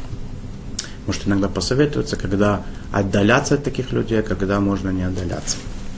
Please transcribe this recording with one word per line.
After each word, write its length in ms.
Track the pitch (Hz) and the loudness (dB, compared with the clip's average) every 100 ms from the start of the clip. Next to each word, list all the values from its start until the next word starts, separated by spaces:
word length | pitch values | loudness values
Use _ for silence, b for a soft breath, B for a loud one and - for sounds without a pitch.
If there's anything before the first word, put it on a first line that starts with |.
| - - - - - - - - B B - | -6 -6 -6 -8 -10 -10 -8 -8 B B -4
может, 200 | 90 101 | -2 2
иногда 220 | 101 98 | 2 2
посоветоваться, 680 | 98 - 127 147 131 - - | 0 0 4 4 2 -2 -2
когда 480 | 92 98 101 98 B B B | 0 4 4 2 B B B
отдаляться 600 | 104 98 101 101 127 139 | 0 2 4 6 4 4
от 100 | 143 | 2
таких 280 | 143 - 127 | 2 -4 -2
людей, 280 | 120 113 113 | -2 2 0
а 20 | |
когда 380 | 104 92 95 101 | 0 0 0 2
можно 300 | 98 98 95 | 2 2 0
не 140 | 92 | 0
отдаляться. 520 | 90 92 87 - - - - - - | 0 -2 -2 -4 -4 -4 -6 -6 -6